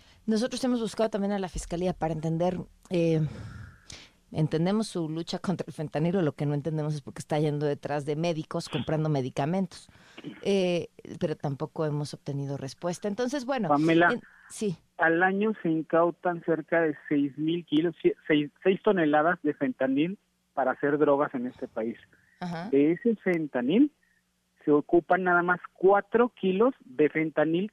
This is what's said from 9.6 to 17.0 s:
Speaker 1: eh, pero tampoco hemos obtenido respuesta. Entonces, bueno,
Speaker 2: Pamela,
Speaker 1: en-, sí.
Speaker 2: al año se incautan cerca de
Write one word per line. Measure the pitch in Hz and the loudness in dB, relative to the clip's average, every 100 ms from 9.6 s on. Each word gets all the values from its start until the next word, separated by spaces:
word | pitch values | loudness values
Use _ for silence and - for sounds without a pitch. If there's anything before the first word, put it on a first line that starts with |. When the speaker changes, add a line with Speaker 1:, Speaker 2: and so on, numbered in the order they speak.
| 185 - - _ - - - - | -4 -8 -20 _ -20 -18 -16 -8
Speaker 1:
eh, | - 196 180 175 - - - 135 | -2 0 2 0 -4 -12 -16 -6
pero | 170 151 | -4 -4
tampoco | 151 139 156 - | -4 -4 -6 -4
hemos | 156 147 147 | -2 -2 -4
obtenido | 151 - 139 139 139 | -8 -8 -6 -6 -6
respuesta. | 135 - 175 175 208 | -8 -6 -6 -4 -6
Entonces, | 202 247 294 | -4 -4 -4
bueno, | 240 269 185 | -4 -2 2
Speaker 2:
Pamela, | 143 160 165 170 | 2 4 4 4
Speaker 1:
en-, | 143 - - - | 2 -6 -20 -20
sí. | - 214 165 _ - | -6 -6 -6 _ -2
Speaker 2:
al | 165 165 | 2 4
año | 185 196 214 208 | 2 2 -2 -2
se | 170 | -2
incautan | 160 156 165 170 156 180 170 | -2 0 2 2 0 -4 -4
cerca | 170 160 156 170 | -2 -2 0 0
de | 165 147 | 0 -2